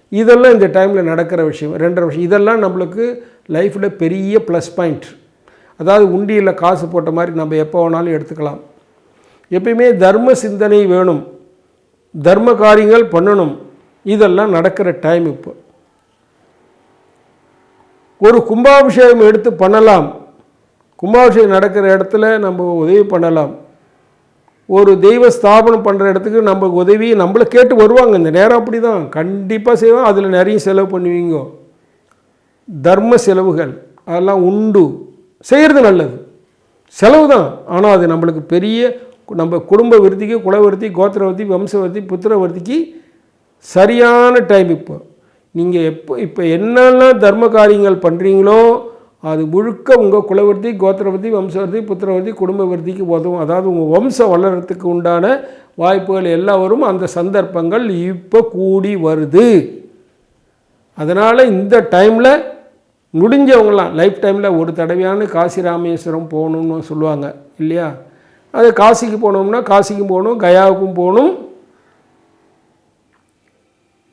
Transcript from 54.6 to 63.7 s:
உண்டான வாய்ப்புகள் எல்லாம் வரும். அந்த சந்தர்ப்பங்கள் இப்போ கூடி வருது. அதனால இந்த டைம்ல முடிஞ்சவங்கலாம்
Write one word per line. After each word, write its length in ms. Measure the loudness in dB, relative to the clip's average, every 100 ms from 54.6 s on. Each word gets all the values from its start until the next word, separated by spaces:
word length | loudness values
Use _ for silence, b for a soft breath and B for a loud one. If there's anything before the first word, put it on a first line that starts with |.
| -8 -8 -6
உண்டான 300 | -4 -2 -2 0 -2 B B B -4
வாய்ப்புகள் 460 | -2 -2 -2 -4 -2
எல்லாம் 260 | -2 0 -2
வரும். 200 | 0 -2 -2
அந்த 160 | -4 -6 -6
சந்தர்ப்பங்கள் 680 | -4 -4 -4 -6 -4 -4 -4 -6 -6
இப்போ 300 | -8 0 0 0 -4
கூடி 360 | -2 -2 -2 -4 -4
வருது. 420 | -4 0 2 4 2 0 -12 -20 _ _ _ _ _ _ _ _ _ _ -10
அதனால 440 | -4 0 2 4 2
இந்த 260 | 2 0 0 2
டைம்ல 340 | 2 2 4 2 2 -2 -16 _ _ _ _ _ -2
முடிஞ்சவங்கலாம் 720 | 0 2 4 4 4